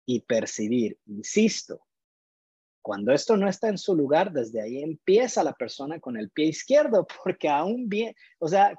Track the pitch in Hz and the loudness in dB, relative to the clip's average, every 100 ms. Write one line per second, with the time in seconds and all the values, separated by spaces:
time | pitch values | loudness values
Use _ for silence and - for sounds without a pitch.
0 | - 117 - 113 110 - 107 123 107 - | -4 -4 0 -2 -2 -6 -2 0 -2 -6
1 | - 104 - 208 220 - - - _ _ | -14 -14 -2 2 2 0 -10 -16 _ _
2 | _ _ _ _ _ _ _ _ - 101 | _ _ _ _ _ _ _ _ -8 -4
3 | 107 147 - 208 196 185 220 190 - 165 | 2 2 4 2 2 0 -2 -2 0 0
4 | 135 156 196 143 113 113 107 135 156 151 | 2 2 2 -2 -4 -6 -8 -8 -8 -4
5 | - 208 254 214 151 - 117 - 139 165 | 2 4 4 0 -2 -4 -10 -8 -12 -10
6 | 131 113 101 - 156 156 - 294 294 202 | -10 -8 -6 -2 -2 -2 2 2 4 2
7 | 170 - 190 - 151 143 180 247 226 202 | 0 -4 -6 -2 0 0 0 -4 -4 -4
8 | 226 - _ _ 156 190 196 | -4 -10 _ _ 0 4 4